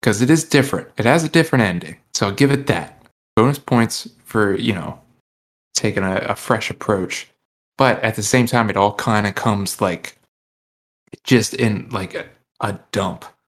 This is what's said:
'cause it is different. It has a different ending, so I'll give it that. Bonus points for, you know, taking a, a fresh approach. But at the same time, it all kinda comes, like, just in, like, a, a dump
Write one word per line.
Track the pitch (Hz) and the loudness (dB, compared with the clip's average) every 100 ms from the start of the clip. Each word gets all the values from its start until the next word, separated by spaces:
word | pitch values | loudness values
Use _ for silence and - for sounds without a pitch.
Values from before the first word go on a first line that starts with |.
'cause | - 104 | 2 2
it | 127 | 4
is | 160 | 4
different. | - 147 127 - - - | 4 2 2 -2 -8 -2
It | 110 | 2
has | 156 | 4
a | 160 | 4
different | 165 160 131 | 2 2 2
ending, | 104 87 76 87 _ | 2 0 -8 -18 _
so | - 101 | -4 -2
I'll | |
give | 101 135 | 2 2
it | 139 135 | 2 0
that. | 98 - - _ _ _ - | -2 -2 -16 _ _ _ 0
Bonus | 120 143 | 2 0
points | - 120 113 - - _ | 0 2 2 -2 -12 _
for, | - 113 104 | -4 0 2
you | 98 117 | 2 -2
know, | 95 82 - _ _ _ _ _ _ _ | -4 -6 -12 _ _ _ _ _ _ _
taking | - 110 104 | -2 -2 -2
a, | 98 92 - | -2 -2 -4
a | 104 | -6
fresh | - 113 - | -2 -2 -2
approach. | 101 - 101 92 - - _ _ _ _ - | -10 -2 -2 -2 -8 -12 _ _ _ _ 0
But | 135 110 | 0 2
at | 113 107 | -2 -4
the | |
same | 104 127 120 | 0 2 2
time, | 120 110 | 2 0
it | 98 | 2
all | 101 | 0
kinda | - - 107 104 | 0 -2 0 0
comes, | 95 117 101 98 - | -2 -2 -2 -4 -2
like, | 98 87 - - _ _ _ _ _ _ _ _ _ - | -2 -4 -10 -18 _ _ _ _ _ _ _ _ _ -18
just | - 123 107 | 2 2 2
in, | - 117 104 - | -2 -2 -2 -6
like, | 104 95 | -8 -8
a, | - - _ _ _ | -10 -14 _ _ _
a | 110 95 _ | -8 -8 _
dump | - 95 87 - _ | -4 -4 -6 -14 _